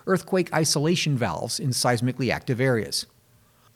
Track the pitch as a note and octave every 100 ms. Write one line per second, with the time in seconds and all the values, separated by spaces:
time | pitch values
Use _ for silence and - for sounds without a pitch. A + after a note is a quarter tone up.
0 | - F#3 - F#3 F3 D#3 D#3 D#3 D3+ F3+
1 | D#3 C3+ A2 D#2+ A#2 - C3+ A#2+ C3 A#2+
2 | B2+ B2 B2 E2 - A#2+ C3+ A#2 - -
3 | - _ _ _ _ _ _